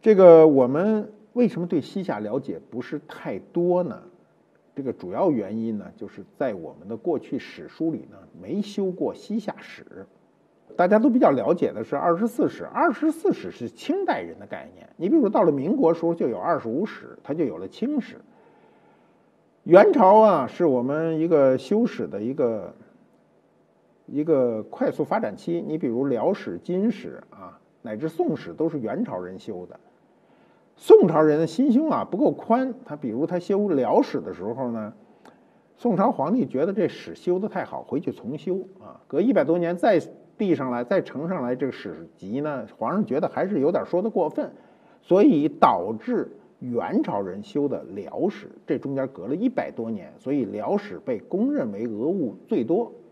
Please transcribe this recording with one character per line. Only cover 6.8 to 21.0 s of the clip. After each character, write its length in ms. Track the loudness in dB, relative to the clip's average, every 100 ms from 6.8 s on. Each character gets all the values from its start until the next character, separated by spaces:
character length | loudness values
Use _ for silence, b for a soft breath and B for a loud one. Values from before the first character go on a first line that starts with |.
| -14
的 80 |
过 240 | -10 -4 -6
去 200 | -4 -10
史 280 | -10 -18 -18
书 220 | -6 -6
里 160 | -6 -12
呢， 80 | -20 -20 -20
没 200 | -8 -6
修 300 | -6 -4 -4
过 240 | -4 -6
西 240 | -6 -8 -6
夏 160 | -6 -12
史。 260 | -16 -20 -20 -20 -20 _ _ _ _ _ _ 0
大 100 | 4
家 120 | 4
都 100 | 4
比 100 | 4
较 120 | 4
了 240 | 4 0
解 180 | 0 0
的 100 | -4
是 120 | -6 -2
《二 160 | 0
十 120 | 0 -2
四 220 | 0 -2
史》， 140 | -2 -10
《二 240 | 0 0
十 180 | 0 -2
四 220 | 0 -2
史》 160 | -2 -6
是 180 | -10 -12
清 360 | -12 -6 -4
代 160 | -2 -4
人 180 | -6 -14
的 80 | -14
概 220 | -14 -14
念。 120 | -20 -20 -8
你 120 | 0
比 80 | 2
如 100 | 2
到 140 | 4
了 100 | 2
民 220 | 2 -2
国 200 | 2 2
时 100 | 2
候， 100 | -2
就 140 | -2 -2
有 80 | -2
《二 200 | -2 -2
十 80 | -2
五 160 | -4
史》， 220 | -6 -8 -20 -20
它 100 | -10
就 120 | -4
有 120 | -4 -4
了 100 | -12
清 300 | -8 -4 -4
史。 180 | -6 -16 _ b b b b b b b b b b _ _ _
元 280 | 6 8 8
朝 260 | 6 8 8
啊， 280 | 8 4 0
是 200 | 0 2
我 160 | 2
们 360 | 0 -2